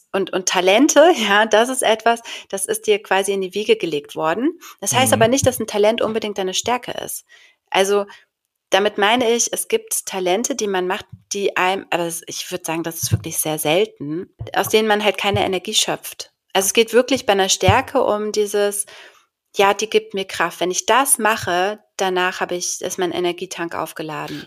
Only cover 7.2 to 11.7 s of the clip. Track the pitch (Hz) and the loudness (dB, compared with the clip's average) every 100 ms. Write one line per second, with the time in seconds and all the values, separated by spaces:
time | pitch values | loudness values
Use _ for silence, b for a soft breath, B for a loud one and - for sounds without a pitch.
7.2 | _ b b b - - 196 202 202 B | _ b b b -2 2 2 2 -2 B
8.2 | B _ _ _ - 190 208 208 202 240 | B _ _ _ 0 2 2 2 2 4
9.2 | 226 233 - - - 220 - - - 190 | 2 0 -2 -4 -4 -4 -4 -8 -6 -4
10.2 | 180 190 240 254 214 190 180 202 - - | 0 0 -2 -4 -2 -2 -2 -4 -8 -18
11.2 | - 202 196 - 185 | -10 -4 -2 0 0